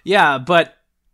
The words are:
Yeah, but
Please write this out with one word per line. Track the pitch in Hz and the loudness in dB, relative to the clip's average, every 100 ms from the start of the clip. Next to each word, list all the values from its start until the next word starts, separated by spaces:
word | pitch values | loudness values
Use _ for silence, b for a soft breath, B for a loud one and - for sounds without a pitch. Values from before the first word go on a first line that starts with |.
Yeah, | - 196 160 135 | -4 0 0 -2
but | 127 175 160 _ _ _ _ | -2 0 -2 _ _ _ _